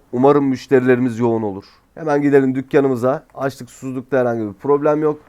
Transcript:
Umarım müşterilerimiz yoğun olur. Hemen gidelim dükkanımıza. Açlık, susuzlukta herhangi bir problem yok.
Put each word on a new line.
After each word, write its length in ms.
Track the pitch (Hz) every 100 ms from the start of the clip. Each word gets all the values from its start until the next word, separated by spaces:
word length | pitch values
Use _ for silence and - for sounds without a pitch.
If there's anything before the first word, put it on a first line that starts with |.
| _
Umarım 340 | 123 135 147 139
müşterilerimiz 760 | 127 - 131 127 123 127 110
yoğun 220 | 120 113
olur. 240 | 110 95 - _ _ -
Hemen 260 | 160 143
gidelim 340 | 143 139 135 131
dükkanımıza. 720 | 131 156 139 127 123 151 - -
Açlık, 340 | 135 135 123
susuzlukta 480 | - 131 131 127 135
herhangi 300 | 123 117 107
bir 60 |
problem 480 | 98 135 143 147 151
yok. 180 | 151 151